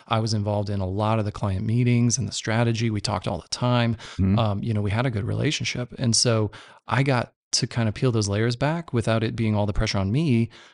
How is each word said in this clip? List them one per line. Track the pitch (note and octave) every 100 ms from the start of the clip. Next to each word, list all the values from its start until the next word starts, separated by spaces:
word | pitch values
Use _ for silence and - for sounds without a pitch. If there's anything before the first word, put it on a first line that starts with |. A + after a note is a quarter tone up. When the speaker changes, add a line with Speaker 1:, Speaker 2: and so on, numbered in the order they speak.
| -
Speaker 1:
I | A2+
was | A2
involved | G#2+ G2+ G#2 G2+
in | G2+
a | F#2
lot | G2 G#2+ A2+
of | G#2
the |
client | - G#2 F#2+
meetings | A2 A#2 B2 A#2+ A#2+ -
and | G2
the |
strategy. | - - A2 A#2+ A2+ A#2
We | G#2+
talked | - G2 A2+
all | F2+
the | -
time. | - B2 B2 A#2 A2+ - -
Speaker 2:
Mm-hmm. | F#2+ G2+
Speaker 1:
Um, | A2+ G2+
you | A#2
know, | G#2+
we | G#2
had | G#2 C3
a |
good | G#2+ G2+
relationship. | G#2 B2+ D3+ A#2+ B2 B2 -
And | B2 A2
so | B2+ A2 G#2 - - - -
I | A2+
got | C#3 B2 - _ _
to | - B2+
kind | - A2+
of |
peel | - C3
those | A2+ G2+
layers | G2+ A#2 A#2+
back | C#3 E3+ -
without | A#2+ A2+ A2
it | A2+ A#2
being | A2 G#2
all | G#2
the |
pressure | G2+ A2 G2+
on | F#2+
me. | B2 E3 A#2 A#2 - -